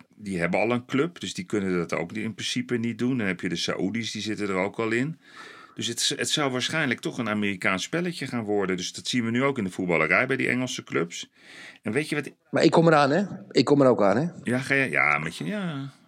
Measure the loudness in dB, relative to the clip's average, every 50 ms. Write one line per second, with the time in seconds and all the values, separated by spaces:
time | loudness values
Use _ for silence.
0 | -8 _ _ -14 -8 -6 -2 0 0 2 2 2 2 2 2 0 -2 0 0 0
1 | 0 0 -4 -6 -8 -8 -6 -8 -6 -4 -2 -2 0 0 0 0 0 -2 -2 -4
2 | -4 -4 -6 -6 -6 -6 -6 -6 -6 -4 -4 -4 -4 -2 -2 -2 -2 -2 -4 -2
3 | -2 -2 0 0 0 -2 -2 -2 -4 -4 -4 -4 -4 -4 -2 -2 -2 -2 -2 -4
4 | -4 -6 -6 -6 -6 -6 -4 -4 -4 -2 -2 0 -2 -2 -2 -4 -2 0 0 0
5 | 0 -2 -4 -8 _ -20 -20 -20 -18 -18 -18 -20 -20 -16 _ -8 -6 -6 -4 -2
6 | -2 -2 -2 -2 -2 -2 0 0 0 0 0 -2 -2 -2 -2 0 0 0 -2 -2
7 | -4 -6 -6 -4 -2 -2 0 0 0 0 -2 -2 0 0 0 0 -2 -4 -4 -4
8 | -4 -4 -6 -8 -8 -6 -6 -4 -2 0 0 0 2 0 0 -2 -4 -6 -10 -8
9 | -6 -4 -2 -2 0 0 0 0 2 0 0 0 -2 -4 -4 -4 0 2 2 2
10 | 2 4 2 2 2 2 0 -2 0 0 0 0 -2 -4 -6 -8 -8 -4 -2 -2
11 | -2 -4 -6 -10 -12 -14 _ _ -20 -20 -20 -20 -20 -20 -20 -10 -6 -4 -2 -2
12 | -2 -2 -2 -4 -4 -6 -10 _ _ _ 2 4 4 6 6 6 8 8 8 6
13 | 6 6 4 2 2 0 -4 -10 -12 0 2 2 4 6 6 6 8 8 6 6
14 | 6 4 4 4 2 -2 -4 -6 -4 -2 -2 -2 0 0 2 2 2 2 2 2
15 | 4 4 2 2 0 -4 -6 -6 -6 -6 -4 -4 -4 -6 -6 -6 -8 -10 -12 _
16 | _